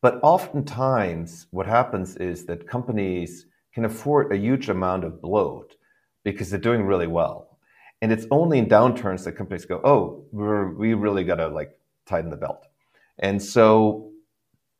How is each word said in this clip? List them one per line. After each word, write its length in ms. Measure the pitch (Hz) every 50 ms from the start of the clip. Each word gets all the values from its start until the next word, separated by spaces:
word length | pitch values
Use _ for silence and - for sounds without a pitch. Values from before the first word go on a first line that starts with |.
but 180 | - 123 120 -
oftentimes 1300 | - 147 170 185 180 - - 147 135 143 - 117 131 131 131 120 104 90 85 82 85 82 - - - _
what 140 | - 90 95
happens 520 | 95 110 117 127 123 - 98 92 92 - -
is 280 | 95 90 87 87 - -
that 200 | 87 85 - -
companies 800 | - 123 123 - 113 107 98 95 90 90 87 - - - - _ _ _ _ _ _
can 120 | - 113
afford 480 | 110 110 - - 143 147 147 - - 101
a 40 | 98
huge 300 | 101 113 131 135 131 -
amount 380 | 98 92 92 90 92 95 90
of 160 | 80 80 -
bloat 560 | - 82 95 107 95 - - 117 95 - _ _ _ _ _ _ _ _ _ _ _
because 240 | 104 98 - 104 85
they're 100 | 95 98
doing 240 | 104 120 120 117 101
really 240 | 95 98 90 85 82
well. 500 | 85 85 82 - - - - _ _ _ _ _ _ _ _ - _ _
And 100 | - 110
it's 160 | 113 110 113 113
only 280 | 139 147 170 170 156 131
in 60 | 113
downturns 580 | 98 110 104 117 127 113 - - 101 92 90 -
that 140 | - 85 -
companies 260 | 101 - 95 87 -
go, 160 | - - - -
"Oh, 400 | 131 143 120 92 85 85 - - - -
we're, 400 | 104 104 104 107 104 101 98 85
we 200 | - 104 113 113
really 300 | 104 101 107 101 98 92
gotta, 240 | 85 90 82 82 80
like, 320 | 78 78 76 76 _ _ _ _ _ _ _
tighten 240 | - 101 85 82 82
the 60 | 80
belt." 320 | 76 - - - - _ _ _ _ _ _ _ _ _ _ _ _
And 240 | - 98 98 101
so, 720 | - - - 123 113 110 110 110 110 107 107 - - - - - _ _ _ _ _ _ _ _ _ _ _ _